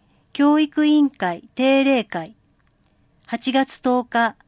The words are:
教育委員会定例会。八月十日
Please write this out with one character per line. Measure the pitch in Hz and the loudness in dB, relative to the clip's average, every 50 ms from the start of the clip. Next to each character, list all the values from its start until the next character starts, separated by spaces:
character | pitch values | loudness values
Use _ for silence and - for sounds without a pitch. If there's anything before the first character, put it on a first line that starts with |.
| _ _ _ _ _ _ - | _ _ _ _ _ _ -4
教 | - 285 294 294 311 | 0 2 2 2 2
育 | 311 294 - 302 302 | 0 -2 -2 0 0
委 | 302 | 2
員 | 302 302 285 269 | 4 2 2 0
会 | - - 190 180 170 - - - - | -2 -4 -6 -6 -6 -8 -12 -14 -6
定 | - 254 269 269 269 269 | -2 0 2 2 2 2
例 | 269 269 240 202 | 2 0 0 -2
会。 | - - 175 160 208 - _ _ _ _ _ _ _ _ _ _ _ _ _ _ _ _ _ _ | -4 -8 -10 -10 -12 -18 _ _ _ _ _ _ _ _ _ _ _ _ _ _ _ _ _ _
八 | - - 226 - 262 240 | -10 -10 -8 -6 -2 0
月 | 269 269 - - - | 0 0 -2 -4 -6
十 | - 254 247 247 247 | -2 0 0 0 -2
日 | - - 233 233 220 - _ _ | -2 -2 -2 -2 -2 -4 _ _